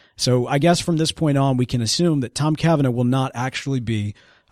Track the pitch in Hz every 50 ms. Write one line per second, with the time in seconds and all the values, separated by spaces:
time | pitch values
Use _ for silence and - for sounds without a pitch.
0 | _ _ _ - - 127 123 123 123 120 143 143 151 170 175 - - - 170 156
1 | 160 151 - - 160 151 139 139 139 139 131 127 123 - - 120 113 110 - -
2 | 175 175 156 143 123 113 - - 147 156 156 - - 165 165 143 139 127 117 123
3 | 123 123 131 135 131 135 - 113 127 131 - - - 139 135 127 110 120 113 104
4 | 104 104 - _ _ _ _ _ _ _